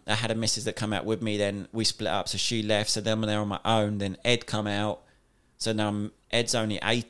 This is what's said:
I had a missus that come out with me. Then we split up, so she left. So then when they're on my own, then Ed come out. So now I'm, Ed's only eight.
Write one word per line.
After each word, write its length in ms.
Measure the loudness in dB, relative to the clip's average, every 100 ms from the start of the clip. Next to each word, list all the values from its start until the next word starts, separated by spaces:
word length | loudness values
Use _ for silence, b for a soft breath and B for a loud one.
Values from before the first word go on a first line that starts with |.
| -2
I 60 |
had 180 | -2 0
a 40 | 0
missus 300 | 0 -2 -2
that 100 | -4
come 180 | -2
out 120 | -2 0
with 160 | -2
me. 160 | 0 0
Then 300 | 0 -2 -6
we 120 | -2
split 280 | 0 0 -2
up, 180 | -2 -2
so 80 | -2
she 240 | 0 0
left. 300 | 2 2 2
So 100 | 0
then 180 | 0 0
when 80 | 2
they're 120 | 0
on 80 | 0
my 120 | -2 2
own, 320 | 4 4 0
then 200 | -4 -2
Ed 220 | 0 0 0
come 220 | -4 -2
out. 340 | 0 -2 -4 -10 b b b b b
So 140 | -2
now 140 | 0 0
I'm, 240 | 0 -4 -8 _
Ed's 240 | 0 2 0
only 240 | 0 0
eight. 240 | 0 0